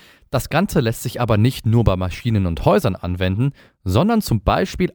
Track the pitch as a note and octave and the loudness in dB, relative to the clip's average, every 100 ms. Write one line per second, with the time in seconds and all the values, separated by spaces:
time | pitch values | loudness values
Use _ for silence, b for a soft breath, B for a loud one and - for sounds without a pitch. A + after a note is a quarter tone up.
0 | b b b C3 - D3 G3+ E3 A2+ - | b b b -6 -2 -2 0 0 0 -2
1 | - - A#2 G#2+ A#2+ - A2 A#2 G#2 F#2 | -8 -4 0 2 2 0 0 2 4 2
2 | F#2 - A#2+ G#2+ F#2 E2 D#3 G3+ A#2 F#2 | -2 -6 -2 0 0 0 2 2 2 -4
3 | F2 F2+ F#2 F#2+ C#3 - b b F#2+ G2 | -4 -2 -2 0 -2 -4 b b 0 2
4 | G3+ A3+ - G#2+ - C3 F#3 - F3+ | 2 0 0 -2 0 0 -2 -2 -4